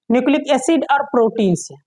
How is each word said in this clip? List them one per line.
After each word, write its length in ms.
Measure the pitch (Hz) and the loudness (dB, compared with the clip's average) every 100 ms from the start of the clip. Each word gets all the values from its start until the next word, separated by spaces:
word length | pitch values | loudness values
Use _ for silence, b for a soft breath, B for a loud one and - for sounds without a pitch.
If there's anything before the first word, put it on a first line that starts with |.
| - | -2
nucleic 300 | 240 254 285 277 | 0 2 0 0
acid 340 | 277 269 330 - | -2 0 0 2
और 100 | 277 | -2
protein 520 | 285 247 226 226 202 | 0 0 0 2 0
से। 200 | 170 - 139 | 0 -4 -18